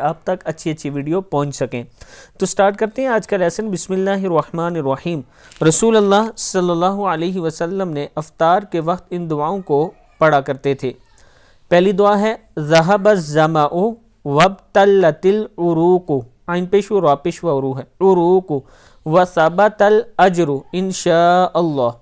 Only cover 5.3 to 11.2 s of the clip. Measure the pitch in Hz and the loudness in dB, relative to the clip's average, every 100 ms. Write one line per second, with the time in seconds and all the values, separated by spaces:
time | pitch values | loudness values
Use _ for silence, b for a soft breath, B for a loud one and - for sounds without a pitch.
5.3 | B B B 156 160 220 220 202 202 226 | B B B 0 2 2 2 4 2 0
6.3 | - - 185 180 170 180 196 196 160 170 | -6 -6 -2 -2 0 -2 -2 -4 -4 -4
7.3 | 185 160 160 170 190 185 147 143 - 156 | -4 -6 -6 -6 -6 -6 -6 -8 -10 -10
8.3 | - 165 185 202 170 156 180 - 180 170 | -2 0 0 -2 -4 -4 -4 -6 -8 -6
9.3 | 151 151 196 185 143 170 - _ - 156 | -4 -4 -6 -2 -2 -2 -6 _ -2 2
10.3 | 147 139 135 139 139 131 - b b | 2 0 -4 -4 -4 -6 -10 b b